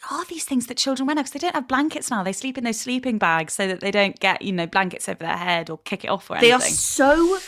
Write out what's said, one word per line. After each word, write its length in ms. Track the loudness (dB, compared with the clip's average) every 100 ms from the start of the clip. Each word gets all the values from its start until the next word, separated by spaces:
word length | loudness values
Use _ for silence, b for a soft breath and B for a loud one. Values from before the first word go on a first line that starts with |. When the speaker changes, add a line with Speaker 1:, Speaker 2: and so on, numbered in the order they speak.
| -8
Speaker 1:
are 140 | -8 -6
these 180 | -8
things 220 | -2 -2 -2
that 100 | -2
children 300 | -2 0 0
wear 80 |
now?" 80 | 0
'Cause 80 | -2
they 80 | -4
don't 160 | -4
have 140 | -4 0
blankets 420 | 0 2 -2 -4
now. 140 | -2
They 80 | -2
sleep 260 | -4 -6 -4
in 60 |
those 160 | -4 -2
sleeping 380 | -2 -2 0 2
bags 360 | 2 2 0
so 140 | -2 -2
that 120 | -2
they 120 | 0
don't 260 | 2 2 2
get, 240 | 0 0
you 100 | -2
know, 140 | -2 0
blankets 420 | 0 0 -2 -8
over 120 | -6
their 160 | -4 -4
head 340 | 0 -2 -2
or 80 | -10
kick 260 | -8 -6
it 40 | -4
off 200 | -4 -4
or 100 | 4
Speaker 2:
They 100 | 6
are 60 | 6
Speaker 1:
anything. 180 | 2
Speaker 2:
so 640 | 0 0 4 6 6 4 2